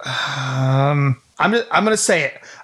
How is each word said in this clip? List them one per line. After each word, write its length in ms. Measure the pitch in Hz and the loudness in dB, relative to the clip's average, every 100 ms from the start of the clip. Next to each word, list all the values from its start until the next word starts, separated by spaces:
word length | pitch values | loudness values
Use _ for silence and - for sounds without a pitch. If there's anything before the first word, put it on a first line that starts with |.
um, 1160 | 135 135 - 139 135 131 131 135 143 143 139 123 _ - | -8 -6 -6 -6 -4 -2 0 2 2 2 0 -2 _ -2
I'm, 160 | 180 233 - | 0 0 0
I'm 140 | 160 | 0
gonna 120 | 214 214 | 2 0
say 280 | - 170 | 2 0
it. 160 | 135 - - - | 0 -6 -20 -12